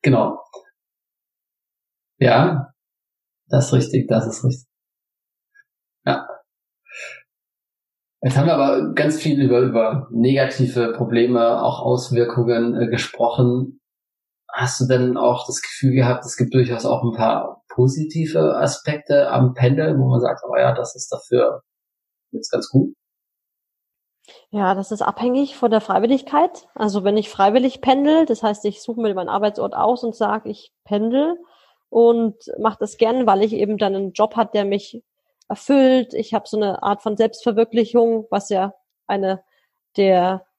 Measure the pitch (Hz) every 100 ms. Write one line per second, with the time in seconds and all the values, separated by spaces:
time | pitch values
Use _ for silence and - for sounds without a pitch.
0 | 139 123 - - - - _ _ _ _
1 | _ _ _ _ _ _ _ _ _ _
2 | _ _ 123 117 175 151 - _ _ _
3 | _ _ _ _ _ 135 - 127 - -
4 | - 113 113 - 127 - _ _ _ _
5 | _ _ _ _ _ _ _ _ _ _
6 | - - - - _ _ _ _ _ -
7 | - - _ _ _ _ _ _ _ _
8 | _ _ 135 135 160 143 139 135 - -
9 | 151 156 160 139 127 123 127 113 110 131
10 | - 113 123 135 135 - 120 123 117 113
11 | 104 117 120 123 117 117 - - 127 123
12 | - 120 120 127 117 117 117 113 113 117
13 | - - 117 - 123 123 135 - _ _
14 | _ _ _ _ - - 127 - 127 127
15 | 127 123 123 123 - - - - 135 127
16 | 123 123 - - 117 131 123 117 113 -
17 | 117 110 113 110 - - _ - 131 151
18 | 156 165 160 160 156 147 143 - - 151
19 | - 143 - 127 127 - 127 143 160 139
20 | 131 123 123 - 127 123 127 123 - -
21 | - - - 123 117 117 _ _ _ _
22 | _ _ _ - - - - 135 - -
23 | _ _ _ _ _ _ _ _ _ _
24 | _ _ _ - _ 208 190 196 196 208
25 | - - 247 262 277 - 233 220 214 190
26 | 226 269 269 294 349 - _ - 214 202
27 | 190 214 208 - 196 240 262 - - 269
28 | 285 311 311 220 220 208 208 202 - 226
29 | 220 185 175 202 208 208 196 - 214 240
30 | 233 220 208 214 214 208 _ _ _ 208
31 | 226 254 311 349 - _ _ _ _ 233
32 | 233 233 226 - - - 220 214 208 -
33 | 226 254 226 196 214 220 202 214 202 196
34 | 196 175 214 233 208 208 202 202 - 233
35 | _ _ _ _ _ 202 - 277 262 262
36 | 247 - 220 220 - 214 208 - - 202
37 | 220 208 220 - 247 214 226 233 220 240
38 | 233 226 220 202 - 196 196 - _ _
39 | - 202 190 190 _ _ _ _ _ -
40 | 196 180 180 190 _